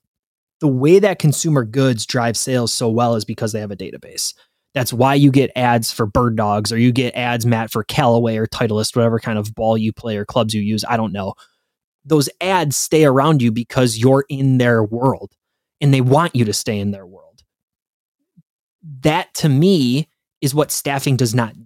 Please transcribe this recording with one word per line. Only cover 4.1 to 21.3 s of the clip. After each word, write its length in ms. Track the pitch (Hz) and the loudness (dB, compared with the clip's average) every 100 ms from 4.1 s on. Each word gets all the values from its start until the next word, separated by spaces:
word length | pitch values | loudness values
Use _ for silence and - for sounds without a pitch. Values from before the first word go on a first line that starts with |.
| - - - _ _ _ | -10 -10 -10 _ _ _
That's 180 | 131 120 | -6 -4
why 220 | 120 131 | 0 2
you 160 | 143 143 | 6 6
get 220 | 135 123 | 4 2
ads 380 | 127 123 120 110 | 0 0 0 -2
for 140 | - 107 | -4 -2
Bird 280 | 127 120 | 0 0
Dogs, 380 | 110 104 104 107 | 0 0 -2 -2
or 60 | 117 | 0
you 140 | 123 | 2
get 220 | 123 120 | 2 -2
ads, 320 | 123 120 120 120 | -4 -4 -2 0
Matt, 240 | 113 113 | -2 -2
for 140 | 113 | -6
Callaway 540 | - - 120 117 117 110 | -4 0 2 2 0 -2
or 80 | 110 | -4
Titleist, 500 | - 117 107 107 123 | -4 -2 -2 -2 0
whatever 240 | 113 113 | 0 0
kind 180 | 123 107 | -2 -4
of 160 | 104 | -6
ball 240 | 113 113 113 | -4 0 0
you 140 | 110 | -2
play 240 | - 117 104 | -6 -8 -8
or 80 | |
clubs 280 | 104 127 110 | -4 -2 0
you 100 | 110 | -2
use. 220 | 101 107 - | -2 -4 -2
I 80 | 117 | -4
don't 160 | 110 | -4
know. 220 | 101 95 - _ _ _ _ _ _ | -6 -8 -12 _ _ _ _ _ _
Those 240 | 139 156 135 - | 0 0 0 -4
ads 360 | 185 185 151 - | -2 0 -2 -4
stay 280 | - 156 | 0 2
around 380 | 147 131 151 147 | 4 4 2 2
you 100 | 120 | 2
because 460 | 113 113 135 127 110 | -2 -4 0 0 2
you're 260 | 123 135 - | 2 2 0
in 300 | 139 135 127 | -2 0 2
their 240 | 123 113 | 4 2
world 500 | 107 117 131 - 101 _ _ _ _ _ | 0 0 0 -2 -8 _ _ _ _ _
and 140 | 143 | 2
they 60 | 135 | 2
want 340 | 123 143 170 | 4 2 2
you 100 | 123 107 | 0 0
to 60 | |
stay 280 | 101 - 104 | -2 -4 -4
in 100 | 101 | -4
their 160 | 98 92 | -6 -12
world. 360 | 92 80 _ _ _ _ _ _ _ _ _ 285 180 _ _ _ _ 160 131 | -20 _ _ _ _ _ _ _ _ _ _ _ _ _ _ _ _ -20 -4
That 320 | 147 165 - | 0 0 -4
to 140 | - 160 | -2 2
me 600 | 135 185 185 123 131 - _ _ _ | 4 4 4 2 0 -4 _ _ _
is 140 | 139 | -4
what 180 | 147 143 | -2 -2
staffing 440 | - 147 139 143 131 | -4 -4 -2 0 0
does 180 | 123 | 0